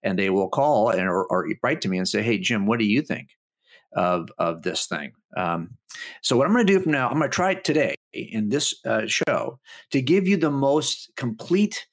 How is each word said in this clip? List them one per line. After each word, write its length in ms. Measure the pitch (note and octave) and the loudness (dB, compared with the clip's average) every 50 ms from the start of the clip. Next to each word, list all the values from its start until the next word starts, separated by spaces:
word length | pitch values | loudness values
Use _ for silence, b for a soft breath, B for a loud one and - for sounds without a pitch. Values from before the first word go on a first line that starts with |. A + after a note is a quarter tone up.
And 160 | _ G#2 F#2+ F#2 | _ -4 -2 0
they 120 | G2 G2 | 0 2
will 180 | F#2+ G2 F#2+ F#2 | 2 0 0 0
call 420 | - - C#3 D3+ D3 A2+ G#2 A#2+ | 0 0 2 2 4 4 2 2
and, 180 | G#2+ F2+ F#2 F#2+ | 2 0 0 0
or, 160 | F2 F#2 F#2 | 0 0 0
or 220 | - - F2+ E2+ D#2+ - - | 0 -2 -2 -2 -2 -6 -4
write 180 | - A#2+ D3+ - | -2 -2 -2 -2
to 60 | - G#2 | -2 -2
me 100 | F#2 F#2 | -2 -2
and 100 | F#2 F#2 | -2 -2
say, 140 | - G#2 | -2 -2
Hey, 160 | G#2 A#2 A#2 G2+ | 0 0 0 0
Jim, 280 | F#2 G#2 A#2 A2 G2 | 0 -2 -2 0 0
what 120 | G#2 A2+ A#2 | 0 0 2
do 60 | A2+ | 2
you 180 | G#2 G#2 B2+ | 2 2 0
think 280 | D#3 - - C#2+ C#2 _ _ _ _ _ _ _ b b b b b b | 0 -2 -6 -8 -8 _ _ _ _ _ _ _ b b b b b b
of, 360 | - - F#2 F2+ F2+ F2 E2 - - - | -2 0 0 2 2 0 -2 -6 -4 -2
of 240 | E2 E2+ E2 E2 | -2 -2 -2 -4
this 240 | E2 F2+ D#2+ - - | -6 -6 -4 -4 -4
thing? 260 | - E2+ D#2 D2 C#2+ - _ _ _ - | -4 -6 -8 -8 -10 -16 _ _ _ -6
Um, 400 | F2 F2+ F2 E2+ E2+ E2 F2 A#2 - _ B B B B B B B | -4 -2 -2 -2 -4 -6 -8 -14 -20 _ B B B B B B B
so 140 | B - C3 | B 2 2
what 100 | A#2+ C3+ | 4 4
I'm 60 | E3 | 4
gonna 120 | G#3+ B3 A#3 | 4 4 4
do 160 | F#3+ G3 F#3+ | 4 4 4
from 120 | F#3 D#3+ | 4 2
now, 160 | D3+ C#3 B2+ A#2+ | 0 0 0 0
I'm 100 | - D3+ | 0 0
gonna 100 | D#3 C#3 | 0 0
try 260 | - - F3+ - F#3+ | 0 0 0 0 0
today 400 | - - - D3 D#3 C#3 G2 - - _ _ | -2 -2 0 2 2 2 0 -2 -6 _ _
in 360 | _ - - - - A2 G#2+ G#2 | _ -12 -12 -8 -4 -4 -2 0
this, 260 | A2+ D3 - - - - _ | 0 0 -2 -2 -4 -6 _
uh, 220 | B2+ A2+ A2 G#2+ | -2 -2 -2 0
show 520 | A2 - - - - B2 D#2+ - - - - B B B B B B | -2 -2 -2 0 0 0 -2 -2 -4 -8 -12 B B B B B B
to 120 | - D3+ | -2 -2
give 260 | C3 C3 E3 G3 F#3+ F3+ | 2 4 2 4 4 2
you 80 | G3+ | 2
the 140 | F3+ D#3 D#3 | 2 2 0
most 600 | C#3+ C#3 C#3 C#3 C#3 D#3 C#3+ - - - - - _ | 0 2 2 4 2 2 2 -2 -6 -6 -10 -16 _
complete 680 | - - A#2+ A2 - - - E3+ G3 G#3+ G#3 - - - _ | -6 -6 -6 -6 -6 -4 0 2 2 2 2 0 -6 -12 _